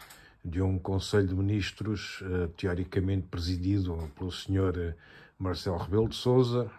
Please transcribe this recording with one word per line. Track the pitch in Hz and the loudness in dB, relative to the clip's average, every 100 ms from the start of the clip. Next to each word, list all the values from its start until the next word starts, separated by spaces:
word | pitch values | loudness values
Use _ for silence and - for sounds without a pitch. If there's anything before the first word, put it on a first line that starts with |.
| - - - - | -20 -20 -20 -14
de | 87 82 | -6 0
um | 95 92 | 2 0
Conselho | 92 95 - 107 98 | 0 -2 2 2 2
de | |
Ministros, | 92 98 107 92 - 101 101 - - | 2 0 0 -2 -4 -4 -4 -6 -10
eh, | 92 90 85 - | -4 -2 -2 -2
teoricamente | 95 87 85 101 95 98 82 | -2 -2 -2 0 0 0 -2
presidido | 90 85 90 90 101 90 82 80 - | -4 -2 0 2 2 0 -2 -6 -8
pelo | 90 | -8
senhor, | - - 98 95 87 | -8 -2 2 2 0
eh, | 85 82 - - - - | -2 -6 -12 -20 -20 -6
Marcelo | 95 82 - 82 | -4 -2 -2 -2
Rebelo | 82 104 113 | 0 2 2
de | - | 0
Sousa, | 123 127 123 120 113 | 4 6 6 2 -2